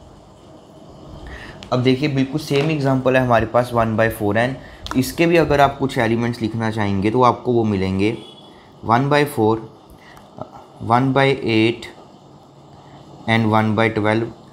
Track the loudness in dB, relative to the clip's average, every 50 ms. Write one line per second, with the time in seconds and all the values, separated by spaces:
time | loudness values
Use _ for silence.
0 | -20 -20 -20 -20 -20 -20 -20 -20 -20 -20 -20 -20 -20 -20 -20 -20 -20 -20 -20 -20
1 | -20 -20 -20 -18 -16 -16 -16 -16 -18 -18 -18 -16 -8 -4 -2 0 2 2 2 2
2 | 0 -2 -2 -2 -2 -2 -4 -6 -4 -2 -2 0 0 0 -2 0 0 0 0 0
3 | 2 2 2 2 2 2 2 2 2 0 0 0 0 0 0 -2 0 0 0 0
4 | 0 0 0 -2 -2 -2 0 0 -2 -2 -4 -8 -14 -20 -20 -16 -12 -6 -4 -4
5 | -4 -2 -2 0 2 2 4 4 2 2 4 4 2 2 2 -2 -4 -4 -2 0
6 | 0 0 0 0 -2 -4 -4 -4 -4 -4 -4 -4 -4 -4 -4 -4 -2 -2 -2 0
7 | 0 0 2 4 4 2 2 0 -2 -2 0 0 0 0 0 0 -2 -2 0 0
8 | 0 0 -2 -4 -10 -18 -20 -20 -20 -20 -20 -20 -20 -20 -20 -6 0 2 2 4
9 | 4 2 2 2 2 0 0 2 2 2 2 0 -4 -10 -18 -20 -20 -20 -20 -20
10 | -20 -20 -20 -20 -20 -20 -18 -18 -18 -16 -18 -20 -20 -20 -16 -8 -2 2 2 2
11 | 2 2 2 2 2 2 0 0 -2 0 2 2 2 2 0 -4 -10 -18 -18 -20
12 | -20 -20 -20 -20 -20 -20 -20 -20 -20 -20 -20 -20 -20 -20 -20 -20 -20 -20 -20 -20
13 | -20 -20 -20 -10 -4 -2 0 0 2 2 2 2 2 2 0 0 0 0 0 0
14 | 0 0 0 0 -2 -6 -10 -16 -16 -8